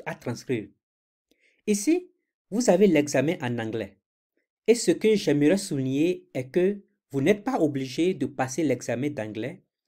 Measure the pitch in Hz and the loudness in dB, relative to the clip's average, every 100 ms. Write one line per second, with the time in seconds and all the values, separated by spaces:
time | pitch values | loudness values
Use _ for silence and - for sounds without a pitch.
0 | - - - 113 - 120 101 _ _ _ | -14 -10 -8 -8 -4 -6 -6 _ _ _
1 | _ _ _ _ _ _ - 202 - 349 | _ _ _ _ _ _ -2 -2 2 0
2 | 359 _ _ _ - 196 247 175 202 156 | -2 _ _ _ -8 -2 4 6 6 4
3 | 147 139 139 180 123 120 110 110 101 _ | 2 0 0 -2 -4 -4 -4 -6 -8 _
4 | _ _ _ _ _ _ - 240 - 165 | _ _ _ _ _ _ 0 2 2 2
5 | 220 208 190 143 147 196 - 143 131 135 | 4 2 2 4 4 2 0 -4 -2 0
6 | 165 180 - 135 131 175 185 202 - _ | 0 -2 -6 -8 -4 0 0 0 -10 _
7 | _ 139 139 208 262 262 160 131 131 127 | _ -2 2 0 0 0 0 -2 -6 -2
8 | 170 190 143 - 127 147 156 123 - 117 | -2 -2 -6 -4 -6 -2 -2 -2 -4 -4
9 | 143 127 107 107 117 180 _ _ | -4 -6 -8 -6 -8 -10 _ _